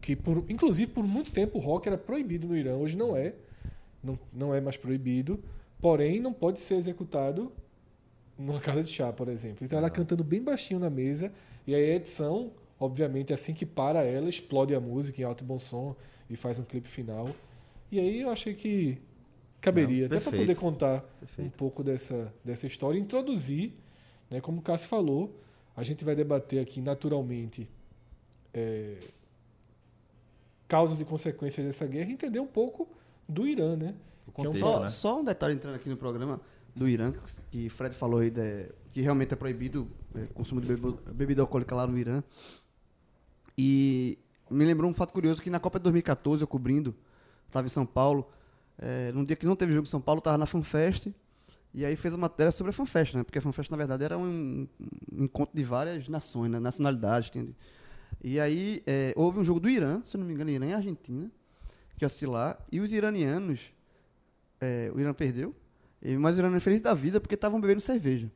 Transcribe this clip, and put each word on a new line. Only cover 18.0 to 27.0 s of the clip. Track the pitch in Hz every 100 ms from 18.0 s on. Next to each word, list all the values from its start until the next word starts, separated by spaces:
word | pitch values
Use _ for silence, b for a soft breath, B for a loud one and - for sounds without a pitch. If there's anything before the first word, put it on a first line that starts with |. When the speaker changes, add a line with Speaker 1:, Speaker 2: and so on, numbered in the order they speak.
| 180 220
Speaker 1:
eu | 262
achei | 220 220
que | 202 214 202 156 127 - - - - - -
caberia, | - 180 139 127
Speaker 2:
Não, | 131
Speaker 1:
até | 160
pra | 240
Speaker 2:
perfeito. | - 202
Speaker 1:
poder | 170
contar | 175 147 139 131 - -
Speaker 2:
Perfeito. | 131 - 143
Speaker 1:
um |
pouco | - 135 131
dessa, | 135 131 - 123 110 107 120
dessa | 120 135
história, | - 139 175
introduzir, | 202 254 269 233 131 143 208 - b b b b _
né, | 127
como | 147 170
o |
Cássio | 160 170 -
falou, | 226 165 139 202 - B B B -
a |
gente | 120 147 151
vai | 147
debater | 147 143 - 135
aqui | 127 -
naturalmente, | 131 139